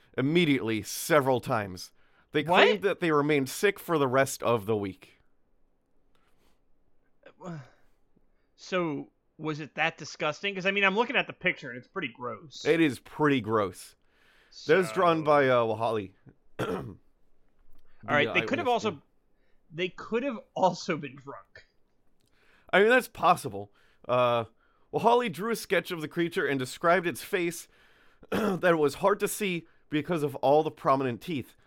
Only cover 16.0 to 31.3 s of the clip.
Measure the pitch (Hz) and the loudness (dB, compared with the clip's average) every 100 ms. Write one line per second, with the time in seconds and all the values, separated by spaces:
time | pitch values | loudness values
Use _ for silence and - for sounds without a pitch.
16 | 95 - - - - - - 185 127 - | -6 -12 -20 -20 -20 -10 -6 -6 -8 -16
17 | _ _ _ - _ _ - - - - | _ _ _ -20 _ _ -20 -18 -18 -16
18 | - 147 151 - 113 269 285 233 214 151 | -2 0 2 0 -2 -2 0 0 -2 -6
19 | - _ _ _ _ _ _ 156 180 - | -12 _ _ _ _ _ _ -8 -6 -8
20 | - 226 277 220 - - 185 180 - 156 | -6 -4 -4 -6 -10 0 0 0 -4 -6
21 | 143 135 135 117 - - - _ _ _ | -8 -14 -18 -18 -20 -20 -20 _ _ _
22 | _ _ _ _ _ _ - 175 208 254 | _ _ _ _ _ _ -2 4 6 4
23 | - - 165 160 131 98 104 _ _ _ | 2 0 2 2 0 -10 -12 _ _ _
24 | - 127 123 120 113 _ _ _ _ 147 | -2 2 4 2 -2 _ _ _ _ -2
25 | 202 240 240 143 220 226 - 175 - 175 | 2 2 2 -4 -6 -6 -2 -2 -2 -6
26 | 151 - 170 180 143 139 127 - 170 180 | -6 -4 -4 -2 -2 -2 -4 -2 2 2
27 | 170 - - 196 170 165 - _ _ _ | 0 -6 -6 -4 -2 -6 -14 _ _ _
28 | _ _ - 190 214 185 185 165 147 - | _ _ -8 -4 -2 0 2 4 2 2
29 | 180 202 202 - 208 175 - _ _ 151 | 0 0 -2 -2 -4 -4 -8 _ _ -4
30 | 143 170 143 131 131 151 156 127 160 135 | -2 -2 -2 0 4 4 4 -2 0 2
31 | 135 117 - | 0 -6 -8